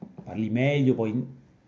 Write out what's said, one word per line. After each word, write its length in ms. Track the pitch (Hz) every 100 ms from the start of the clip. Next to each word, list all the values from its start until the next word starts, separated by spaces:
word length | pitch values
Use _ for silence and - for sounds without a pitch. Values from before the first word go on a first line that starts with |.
| - -
parli 240 | - 92 110
meglio, 440 | 117 139 143 131
poi 440 | 120 110 120 127 - - _